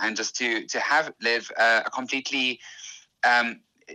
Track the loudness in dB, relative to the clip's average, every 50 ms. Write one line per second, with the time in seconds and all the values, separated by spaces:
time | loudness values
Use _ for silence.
0 | 0 -2 -2 -2 -4 -4 -4 -4 -2 -2 -2 -2 -4 -4 -4 -4 0 2 2 2
1 | 0 0 -4 -4 -2 0 0 0 -2 -4 0 4 4 6 6 4 2 0 -4 -6
2 | -4 -4 -4 -4 -4 -2 -2 -2 0 -2 -2 -6 -10 -18 -18 -16 -16 -16 -18 -18
3 | -20 _ _ _ 2 4 4 4 4 2 -2 -8 _ _ _ _ _ -20 -12